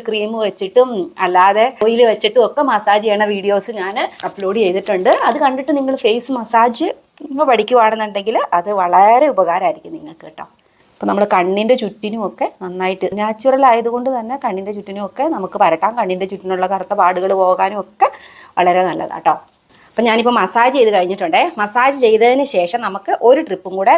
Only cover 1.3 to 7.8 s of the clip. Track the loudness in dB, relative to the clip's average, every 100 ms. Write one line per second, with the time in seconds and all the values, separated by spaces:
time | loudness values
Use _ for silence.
1.3 | 4 4 4 2 2 0 4 2 2 0
2.3 | 2 2 2 0 0 2 0 2 0 0
3.3 | -2 0 -2 -2 -8 -6 -4 -6 -6 -12
4.3 | -8 -4 0 0 0 -2 0 2 2 0
5.3 | 0 -2 -2 -2 -2 -2 -2 0 -2 -2
6.3 | -6 0 2 2 2 -4 -6 _ _ -12
7.3 | -2 0 2 2 4